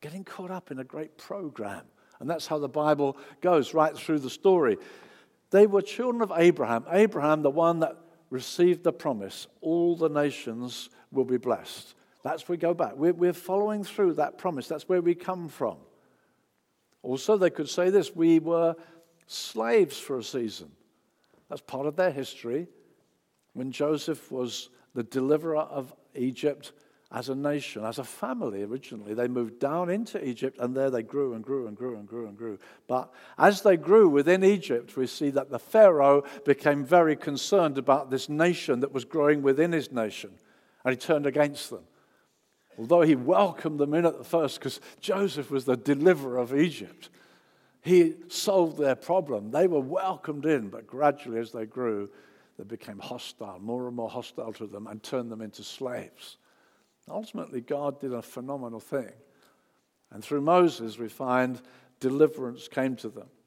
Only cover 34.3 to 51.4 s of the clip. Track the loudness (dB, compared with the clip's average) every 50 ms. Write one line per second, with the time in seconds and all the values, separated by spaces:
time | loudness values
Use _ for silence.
34.3 | 4 6 6 6 4 4 0 -2 -4 -4 -4 -6 -4 -4 -4 -4 -2 -4 -4 -2
35.3 | 0 -2 -4 -2 -8 -10 -10 0 6 8 8 8 8 8 6 6 6 6 4 0
36.3 | -12 -8 2 2 2 4 4 2 2 2 0 4 6 6 6 6 2 0 -2 -6
37.3 | -6 -6 -2 2 4 4 4 4 0 -2 2 4 4 2 2 -2 -4 -4 -4 -4
38.3 | 0 2 2 2 2 0 0 -2 0 0 0 -2 -4 -6 -8 -4 -2 2 4 4
39.3 | 4 4 4 2 4 4 2 2 2 -2 -4 -4 -4 -4 -4 -4 -6 -10 -16 -16
40.3 | -18 _ _ _ _ _ _ _ _ _ _ -4 -4 -4 0 0 0 2 2 0
41.3 | 2 2 0 0 0 -8 -12 -12 -14 -14 -16 _ _ _ _ _ _ _ _ _
42.3 | _ _ _ _ _ _ _ _ _ -12 0 2 4 6 6 6 4 4 4 2
43.3 | 4 4 4 2 0 -4 -6 -6 -2 -2 -2 0 0 2 2 2 0 -2 -8 -2
44.3 | 0 0 0 0 -4 -6 -10 -10 -10 -10 -16 -20 -20 _ -6 -6 -4 -2 -2 -4
45.3 | -4 -6 -10 -4 -4 -4 0 0 -2 -2 2 0 0 4 4 4 4 4 0 -6
46.3 | -4 -4 -4 -2 0 0 0 0 0 -6 -14 -16 -18 _ -20 -20 _ _ _ _
47.3 | _ _ _ _ _ _ _ _ _ _ _ 4 6 6 6 6 2 -6 -14 -12
48.3 | -10 -6 -2 0 2 2 2 2 0 -2 0 0 0 0 -2 -2 0 0 0 -2
49.3 | -6 -6 -6 -4 0 2 2 4 2 0 -2 -2 -4 -4 -2 -4 -6 -6 -8 -10
50.3 | -8 -4 0 0 0 0 -2 -6 -12 -14 -18 _ -6 2 2 2 2 2 -6 -8
51.3 | -6 -6